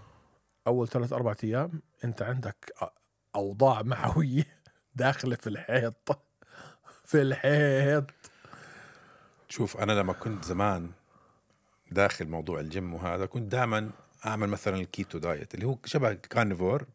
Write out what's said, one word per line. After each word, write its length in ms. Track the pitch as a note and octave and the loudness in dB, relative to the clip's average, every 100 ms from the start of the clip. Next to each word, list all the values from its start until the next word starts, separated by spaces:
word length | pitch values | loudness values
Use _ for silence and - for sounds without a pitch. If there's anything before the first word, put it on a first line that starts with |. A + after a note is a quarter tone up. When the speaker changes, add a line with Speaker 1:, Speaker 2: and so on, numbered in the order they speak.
| - - _ _ _ _ A#2 | -20 -20 _ _ _ _ 0
Speaker 1:
أول 220 | B2 A#2 | 0 0
ثلاث 240 | B2+ A#2+ | 0 -2
أربع 220 | B2 A#2 G#2 | 0 -2 -2
أيام 380 | G#2+ A#2+ E3+ D#3+ - _ | -2 -2 -2 -6 -12 _
أنت 180 | A#2+ - | -6 -4
عندك 500 | - B2+ G2+ - - - | -4 -4 -6 -10 -16 -10
أ-، 100 | - - _ _ _ | -10 -10 _ _ _
أوضاع 480 | G#2 G2+ G2+ C3+ A2 | -6 -4 4 4 4
معوية 640 | A2+ A2 - D#3+ C#3+ C3+ - - - | 0 0 2 2 4 2 0 -6 -20
<laughs> 200 | _ _ | _ _
داخلة 420 | B2 C3 C#3 B2+ A#2 | 0 0 2 -2 -4
في 100 | A2+ | -4
الحيط. 760 | G2+ - B2+ A#2 - - C#3+ _ _ - - - - - - | -8 0 2 2 -2 -2 -2 _ _ -20 -20 -20 -20 -20 -20
في 180 | - D3+ | 2 4
الحيط. 880 | C#3 B2+ C3+ D3 C#3+ C3+ C#3+ D3 C#3 - - - - - - - - - - - - _ - | 4 2 4 4 6 4 4 4 2 -8 -20 -20 -20 -20 -20 -20 -20 -20 -20 -20 -20 _ -10
Speaker 2:
شوف، 280 | - G#2+ - | -4 -4 0
أنا 160 | G#2 | 2
لما 200 | G#2 F#2 | 2 2
كنت 320 | F2+ A2+ G2+ | -2 -6 -6
زمان 460 | F#2+ F2+ G#2 F2+ E2+ - _ _ _ _ _ _ _ _ - | -4 0 2 0 -4 -12 _ _ _ _ _ _ _ _ -4
داخل 380 | F2+ G2+ - D#2+ | 2 2 2 -6
موضوع 320 | D#2+ D#2 D#2+ | -6 -4 -6
الجيم 340 | D#2 F2+ F2+ | -6 -6 -6
وهذا، 320 | E2 F2+ F#2 F#2+ | -6 -4 -4 -4
كنت 260 | B2 G#2+ | -6 -2
دائمًا 380 | B2 A#2 G#2+ G#2+ - - _ A2 | 0 2 0 -2 -8 -20 _ -4
أعمل 220 | G#2+ G2+ | -2 -2
مثلًا 280 | G2 G#2 F#2+ | -2 -2 -2
الكيتو 420 | F2+ - F#2 E2 | -4 -6 -8 -4
دايت 360 | E2+ D2+ - | -4 -4 -6
اللي 120 | - A#2+ | -6 -4
هو 120 | C3 | -4
شبه 300 | - D#3 A#2+ | -4 0 0
كارنيفور. 720 | F#2+ - A#2+ G#2+ F2 F#2 C#3+ - | -2 -2 0 0 2 0 0 0